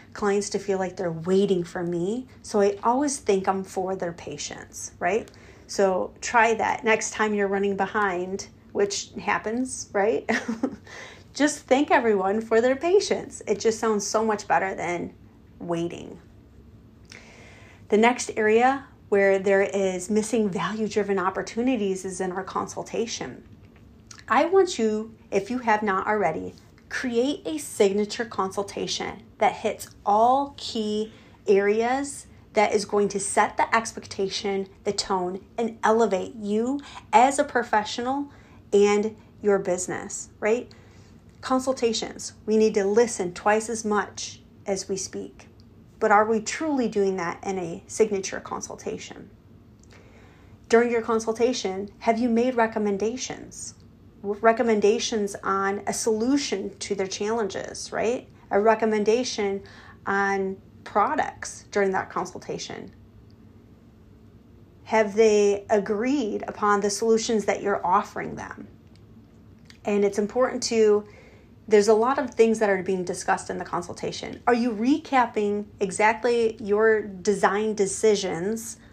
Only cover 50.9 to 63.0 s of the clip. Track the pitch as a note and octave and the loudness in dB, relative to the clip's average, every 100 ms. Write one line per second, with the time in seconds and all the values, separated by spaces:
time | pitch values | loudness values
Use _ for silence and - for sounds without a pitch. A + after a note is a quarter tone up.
50.9 | A#3 A3+ A3+ A3+ A3 A#3 B3 G3 F#3+ G3+ | 0 0 -2 -2 0 0 0 -4 -6 -8
51.9 | - - A3 B3 A3+ B3 A#3+ A3+ A3 G#3 | -4 -2 0 2 2 2 2 0 0 -2
52.9 | G3 G#3 B3+ - - - - - - - | 0 -2 -4 -8 -10 -14 -16 -18 -18 -20
53.9 | - - - G3+ G#3 A3+ A3+ A#3 G#3+ G3+ | -20 -20 -10 -8 2 4 4 4 4 4
54.9 | A#3 - A3+ G3+ - G3 G3 G3 G3+ - | 2 0 -2 -2 -4 -4 -2 -2 -2 -4
55.9 | - - A3 A#3+ C#4+ - - G3+ - - | -4 -2 0 2 0 0 -4 -6 -10 -6
56.9 | G3 F#3+ - G#3 A#3 G3+ - - - - | -4 -4 -4 -4 -2 -2 -6 -10 -12 -8
57.9 | - G3+ B3+ - - - G3+ G#3+ A3 A3+ | -4 -2 -2 -6 -20 -2 2 4 4 2
58.9 | G#3+ G#3 A3+ B3 - G3+ G3 - - - | 2 2 2 0 -4 -4 -4 -8 -20 -20
59.9 | - - G3 G3 G3 F#3+ F#3+ - - - | -12 -4 -2 0 -2 -4 -6 -14 -20 -4
60.9 | G#3 G#3+ D4+ - - - - - G#3 G3 | 0 0 0 -4 -8 -14 -16 -8 -2 0
61.9 | F#3+ - - F3+ - - - - - F#3+ | -2 -4 -6 -8 -8 -10 -10 -10 -12 -14
62.9 | - | -18